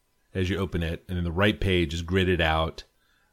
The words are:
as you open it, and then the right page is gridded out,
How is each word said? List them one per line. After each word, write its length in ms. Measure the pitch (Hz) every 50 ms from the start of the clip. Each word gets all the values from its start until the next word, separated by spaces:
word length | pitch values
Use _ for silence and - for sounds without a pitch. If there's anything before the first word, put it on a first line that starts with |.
| _ _ _ _ _ _ -
as 160 | 95 92 90
you 80 | 92 87
open 240 | 98 80 - 85
it, 200 | 85 80 85 - _ -
and 80 | 92
then 80 | 87 85
the 80 | 85
right 260 | 80 90 101 107 104 -
page 360 | - 98 92 87 85 73 82
is 80 | 85
gridded 400 | 85 82 92 95 90 92 90 82
out, 420 | 82 80 80 80 80 82 - - - _ _ _ _ _ _ _ _ _